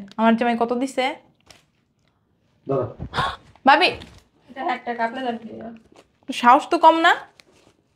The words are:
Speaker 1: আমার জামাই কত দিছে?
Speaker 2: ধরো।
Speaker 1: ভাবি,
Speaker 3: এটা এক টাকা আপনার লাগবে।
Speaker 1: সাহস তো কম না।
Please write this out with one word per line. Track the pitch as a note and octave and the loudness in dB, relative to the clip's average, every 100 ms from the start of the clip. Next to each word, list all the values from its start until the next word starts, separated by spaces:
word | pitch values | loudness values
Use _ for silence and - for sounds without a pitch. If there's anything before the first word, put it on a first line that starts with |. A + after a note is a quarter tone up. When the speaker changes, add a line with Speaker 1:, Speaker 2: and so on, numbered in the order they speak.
| G3 - | -10 0
Speaker 1:
আমার | A3+ A3+ | 2 2
জামাই | A#3+ A#3 | 0 -2
কত | A#3 A#3+ | -2 -2
দিছে? | C4 C4 B3+ D#4+ _ _ _ - _ _ _ _ _ _ _ _ _ _ - | -4 -4 -4 -6 _ _ _ -20 _ _ _ _ _ _ _ _ _ _ -6
Speaker 2:
ধরো। | C3+ A2+ - - - - - _ _ C4 | -6 -6 -10 -10 -8 -8 -8 _ _ 2
Speaker 1:
ভাবি, | D4+ E4+ - - - _ _ _ | 4 2 -2 -14 -20 _ _ _
Speaker 3:
এটা | C4 B3 A#3+ | -10 -6 -6
এক | A#3+ | -8
টাকা | A#3 A3+ | -6 -6
আপনার | C4 B3+ | -6 -8
লাগবে। | A3+ G#3+ - A#3 A#3 _ - _ _ - - | -8 -12 -16 -18 -18 _ -20 _ _ -14 0
Speaker 1:
সাহস | A#3+ C#4 - | 4 6 4
তো | E4+ E4 | 4 6
কম | E4 E4+ | 6 2
না। | G#4 - _ _ _ _ _ _ | 0 -4 _ _ _ _ _ _